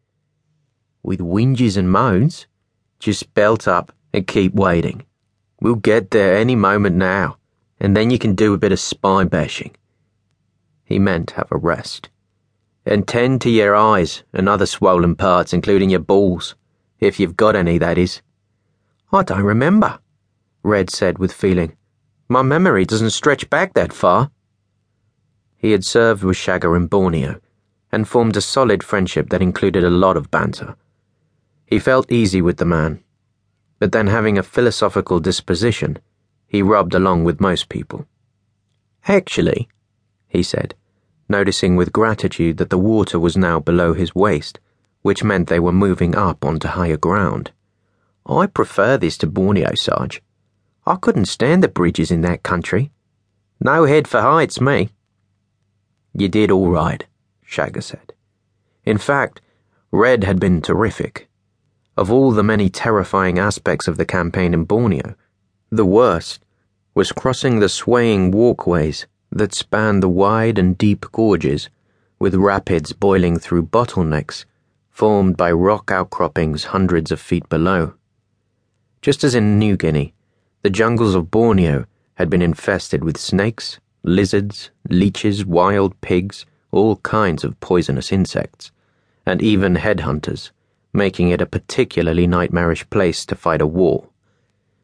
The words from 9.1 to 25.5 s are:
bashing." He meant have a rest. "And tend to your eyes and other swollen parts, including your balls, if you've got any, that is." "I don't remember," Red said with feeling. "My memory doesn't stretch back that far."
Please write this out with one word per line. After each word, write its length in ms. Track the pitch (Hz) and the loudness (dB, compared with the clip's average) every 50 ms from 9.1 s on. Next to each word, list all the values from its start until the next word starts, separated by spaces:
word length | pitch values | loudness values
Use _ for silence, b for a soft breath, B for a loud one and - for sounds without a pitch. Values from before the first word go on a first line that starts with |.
| 95 98 92 | 2 2 2
bashing." 480 | 87 - 85 73 67 - - - - _ _ _ _ _ _ _ _ _ _ _ _ _ _ _ _ _ _ _ _ _ _ _ | 0 0 -2 -2 -4 -6 -12 -14 -14 _ _ _ _ _ _ _ _ _ _ _ _ _ _ _ _ _ _ _ _ _ _ _
He 140 | - 101 98 | -6 -2 0
meant 320 | 98 101 92 85 85 - | 0 0 0 -2 -4 -8
have 200 | - - - - | -8 -8 -6 -4
a 60 | - | -4
rest. 520 | 76 76 85 82 - - - - - - - _ _ _ _ _ _ _ _ _ _ _ _ _ _ - | -2 -2 -2 -2 -2 -6 -12 -14 -16 -18 -20 _ _ _ _ _ _ _ _ _ _ _ _ _ _ -4
"And 200 | - 107 104 98 | -2 0 0 0
tend 360 | - - 120 120 131 135 120 | 0 -2 0 0 0 0 0
to 80 | - 123 | 0 2
your 260 | 117 110 101 101 101 | 2 4 4 4 4
eyes 480 | 104 107 110 107 95 85 - - - - _ | 4 4 4 4 2 0 -2 -4 -12 -14 _
and 160 | - - 95 | -4 -2 0
other 180 | 98 104 98 98 | 2 2 0 0
swollen 500 | - - - 101 95 92 87 87 87 80 | -2 -2 0 2 2 4 4 2 0 0
parts, 360 | - 98 95 90 87 82 - | 0 0 2 2 2 0 0
including 380 | - 87 78 104 101 95 98 95 | -2 -2 0 2 2 2 2 2
your 100 | 92 90 | 0 0
balls, 560 | 76 - 98 98 101 92 90 85 - - - _ _ _ _ _ _ _ _ - | 0 2 2 2 2 2 0 -4 -6 -12 -16 _ _ _ _ _ _ _ _ -2
if 180 | - 101 - - | -2 -2 0 0
you've 160 | 101 85 87 | -2 -2 0
got 220 | - 110 107 - | 2 2 2 4
any, 200 | 98 87 87 85 | 2 2 2 2
that 200 | 82 80 85 85 | 2 2 2 2
is." 240 | 85 90 90 - - _ _ _ _ _ _ _ _ _ _ _ _ _ _ _ _ _ - | 2 2 2 -2 -8 _ _ _ _ _ _ _ _ _ _ _ _ _ _ _ _ _ 0
"I 120 | - 196 190 | 0 0 0
don't 200 | - - 95 101 | 0 -2 -2 0
remember," 560 | 101 107 113 131 165 202 214 202 - - - _ _ _ _ _ _ _ _ _ _ _ _ - | 0 2 2 2 2 4 2 2 0 -2 -8 _ _ _ _ _ _ _ _ _ _ _ _ -2
Red 260 | 101 104 98 92 92 | 0 0 0 0 -2
said 280 | - - 101 90 85 | -4 -2 -2 -2 -2
with 160 | 85 95 90 - | -2 -4 -4 -4
feeling. 420 | - - 98 92 87 85 82 - _ _ _ _ _ _ _ _ _ _ - | -2 -2 0 0 0 -2 -4 -8 _ _ _ _ _ _ _ _ _ _ 0
"My 120 | 123 127 | 0 2
memory 440 | 131 135 143 165 185 185 127 95 92 | 2 2 2 2 2 2 2 2 0
doesn't 240 | - 113 107 113 110 | 0 0 -2 -2 -2
stretch 400 | - - - 151 143 143 - - | -2 0 0 0 0 0 -2 -2
back 240 | - 156 185 190 - | -2 -2 -2 0 0
that 180 | 113 87 82 | -2 -2 -2
far." 400 | - - - 90 90 104 135 147 _ _ _ _ _ _ _ _ _ _ _ _ _ _ _ _ _ _ _ _ _ _ _ _ | -4 -2 2 2 4 2 2 -2 _ _ _ _ _ _ _ _ _ _ _ _ _ _ _ _ _ _ _ _ _ _ _ _